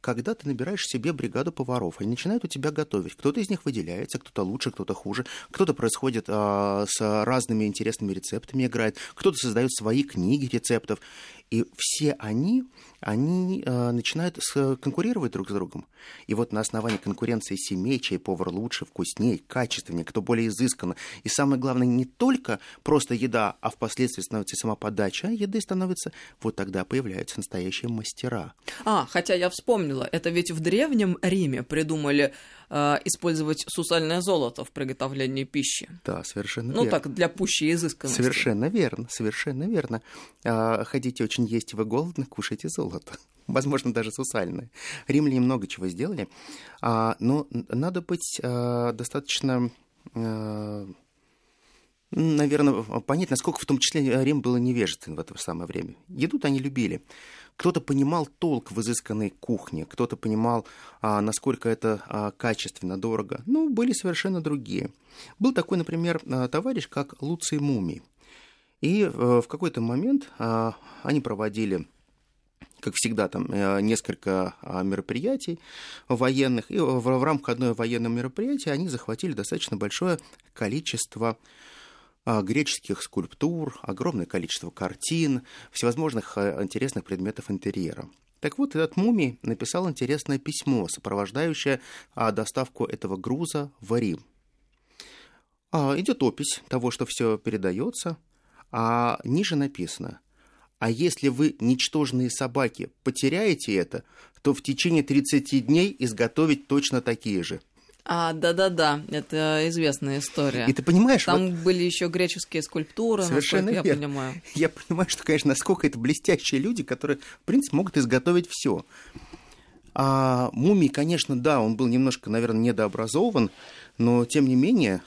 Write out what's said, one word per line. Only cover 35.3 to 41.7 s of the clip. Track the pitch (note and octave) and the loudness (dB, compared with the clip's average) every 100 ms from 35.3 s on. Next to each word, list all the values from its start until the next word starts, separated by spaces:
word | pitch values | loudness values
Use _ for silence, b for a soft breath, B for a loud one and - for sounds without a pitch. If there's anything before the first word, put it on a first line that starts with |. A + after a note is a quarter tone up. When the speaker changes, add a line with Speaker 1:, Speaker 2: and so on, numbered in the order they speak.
| C3+ | -2
Speaker 2:
пищи. | C3+ C#3+ C#3 - - - | -2 -2 -2 -2 -6 -8
Speaker 1:
Да, | - F#2 | -6 -6
совершенно | - G2+ G2+ - A#2 | -6 -8 -6 -6 -4
Speaker 2:
Ну, | E3+ | 0
Speaker 1:
верно. | E3 D#3 | 2 2
Speaker 2:
так, | C#3+ | -2
для | F3 E3+ | 0 0
пущей | E3+ F#3 - D3+ | 0 0 2 2
изысканности. | E3+ E3 - C#3 B2+ | 0 -2 -4 -4 2
Speaker 1:
Совершенно | B2+ B2 C3+ G#2 C3+ | 2 2 0 0 0
верно, | G#3+ C#3 - A#2+ | 2 0 -2 -8
совершенно | - G#2+ - - C3 | -4 -4 -2 -6 -4
верно. | F3 G#3+ - A2+ B B B B | -2 -2 0 -4 B B B B
А, | A#2 A2+ A2+ A2 | -2 2 2 0
хотите | A2+ C3+ B2 B2 | 0 -2 -4 -2
очень | A2+ - | -2 0
есть, | A2+ A2+ - | 0 0 -4